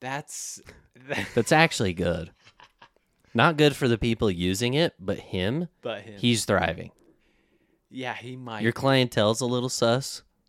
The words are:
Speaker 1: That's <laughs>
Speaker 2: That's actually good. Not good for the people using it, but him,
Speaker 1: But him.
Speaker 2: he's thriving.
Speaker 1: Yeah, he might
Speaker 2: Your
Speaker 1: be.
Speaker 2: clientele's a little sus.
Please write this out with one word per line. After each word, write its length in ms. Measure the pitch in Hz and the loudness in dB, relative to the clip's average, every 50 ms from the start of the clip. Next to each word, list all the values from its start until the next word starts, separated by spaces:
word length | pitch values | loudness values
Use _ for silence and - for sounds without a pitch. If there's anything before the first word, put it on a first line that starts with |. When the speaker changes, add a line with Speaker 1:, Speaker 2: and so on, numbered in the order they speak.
Speaker 1:
That's 600 | 123 131 135 147 151 - - - - - - - - - - - _ _ _ | -10 -8 -8 -8 -10 -12 -14 -12 -12 -12 -14 -16 -18 -20 -20 -20 _ _ _
<laughs> 380 | - 127 135 139 - 101 - - | -20 -10 -6 -4 -4 -4 -2 -2
Speaker 2:
That's 160 | 120 113 - 165 | -2 2 4 4
actually 420 | 156 165 165 - - 113 95 82 | 4 4 4 2 -2 -2 -2 -2
good. 360 | 87 87 87 82 82 82 82 - _ _ - _ _ - - _ _ - _ _ _ _ _ _ _ _ _ - | -2 -2 -2 -2 -4 -6 -10 -14 _ _ -20 _ _ -20 -20 _ _ -20 _ _ _ _ _ _ _ _ _ 0
Not 220 | 113 123 160 160 | 2 4 4 4
good 180 | 147 151 147 135 | 4 4 4 4
for 140 | - 143 123 | 2 2 2
the 80 | 117 | 2
people 340 | 107 - 117 113 - 120 104 | 2 2 0 0 2 0 0
using 440 | 90 85 87 90 95 98 120 120 131 | 0 0 0 0 0 0 -2 0 0
it, 180 | 147 170 - - _ | 0 0 -2 -2 _
but 180 | 95 101 98 - | -6 -6 -6 -6
him, 500 | - - - 95 90 104 127 160 180 - - _ | -8 -8 -6 -4 -2 -2 -2 -4 -6 -8 -12 _
Speaker 1:
But 220 | - 120 110 101 104 | -12 -10 -10 -10 -12
him. 160 | 113 104 101 | -16 -10 -2
Speaker 2:
he's 260 | 117 120 117 107 - | 2 2 2 2 2
thriving. 460 | - 104 95 90 85 87 87 87 85 - _ _ _ _ _ _ _ _ _ _ _ _ _ _ _ _ _ _ _ | 2 2 2 2 0 -2 -6 -10 -16 -18 _ _ _ _ _ _ _ _ _ _ _ _ _ _ _ _ _ _ _
Speaker 1:
Yeah, 240 | - 131 127 123 110 | -14 -10 -10 -8 -10
he 240 | - 117 127 127 | -10 -12 -14 -14
might 240 | 127 127 120 113 107 107 | -14 -12 -12 -8 0 0
Speaker 2:
Your 100 | 113 - | 0 0
Speaker 1:
be. 80 | - | 2
Speaker 2:
clientele's 600 | - 135 135 131 127 123 - 120 104 107 113 - | 2 4 4 4 4 2 2 2 2 2 2 0
a 60 | 127 | 0
little 240 | 120 123 123 123 127 | -2 -2 -2 -2 -4
sus. 520 | - - 120 117 120 131 135 - - - - _ _ _ _ | -2 0 2 2 2 2 0 -6 -10 -14 -16 _ _ _ _